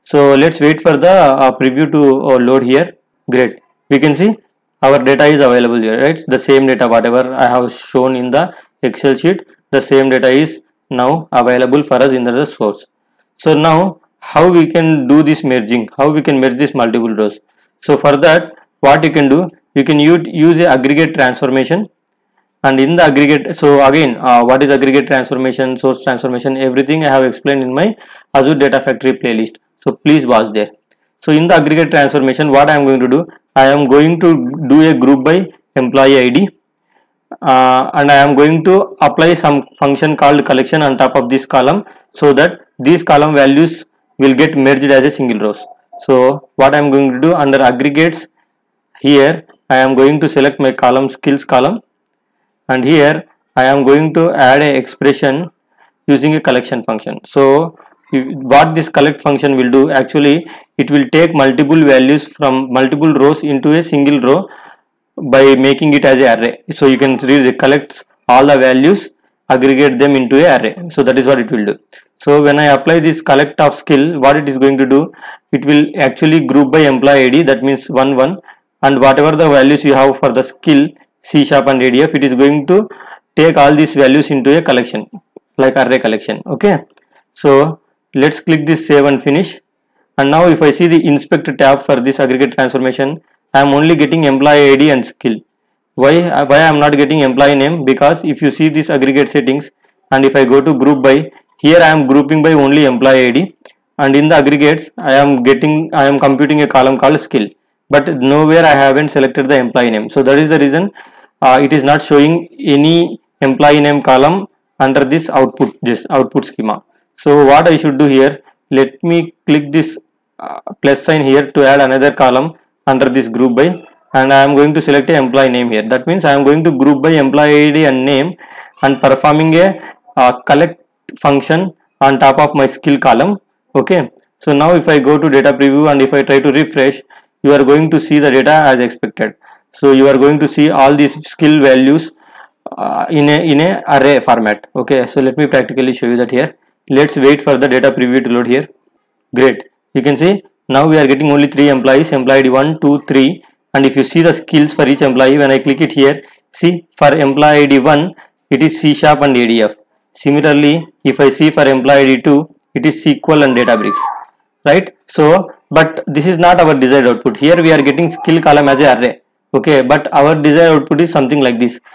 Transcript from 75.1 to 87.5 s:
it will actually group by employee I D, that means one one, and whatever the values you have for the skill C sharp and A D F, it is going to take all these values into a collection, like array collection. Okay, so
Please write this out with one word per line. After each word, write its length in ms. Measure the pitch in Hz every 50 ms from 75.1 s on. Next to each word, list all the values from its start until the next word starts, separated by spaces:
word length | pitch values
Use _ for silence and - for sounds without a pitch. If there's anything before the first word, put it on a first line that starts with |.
| - - - - - _ _ -
it 140 | - 135 135
will 180 | 143 147 147 151 147 - 196
actually 460 | 139 131 - - 160 156 160 165 139
group 260 | 123 127 143 139 127
by 80 | 135 160
employee 460 | 151 139 131 123 135 139 143 139 131
I 20 | 127
D, 140 | 127 160
that 200 | 170 135 135 113
means 260 | 131 135 135 131 - -
one 280 | 147 127 131 139 135
one, 220 | 127 - 156 196 185 _ - - _ _ _ _ -
and 180 | - 139 139 127
whatever 320 | 135 135 131 135 143 156 156
the 120 | 151 170 156
values 360 | 143 135 131 139 147 143 -
you 80 | 143
have 260 | 135 135 135 139 131 -
for 140 | - 131
the 100 | 113 131
skill 460 | 131 - - _ - 170 147 139 147 165 - _ _ _ _ _
C 220 | _ - - 151 139
sharp 240 | - 147 135 - 139
and 120 | 135 127
A 80 | 127 127
D 120 | 123 131
F, 120 | 156 160 156
it 100 | 139 139
is 100 | 135 127
going 320 | 123 139 139 151 147 139 143
to 200 | 180 208 220 - - - - - - _ _ _ -
take 220 | - 156 165 160 156
all 160 | 143 147 151
these 180 | 147 156 156 -
values 360 | 139 139 131 135 151 143 147
into 260 | 147 135 117 135 143
a 60 | 170
collection, 460 | 165 - 131 123 117 - - 110 - _ - 196 _ _ _ - _ _ - -
like 180 | 131 131 127
array 220 | 135 127 117 127 123
collection. 420 | 120 113 110 104 - - 110 - -
Okay, 320 | - 147 120 - 208 180 - - _ _ _ _ _ _ _ _ _ -
so 460 | - - 147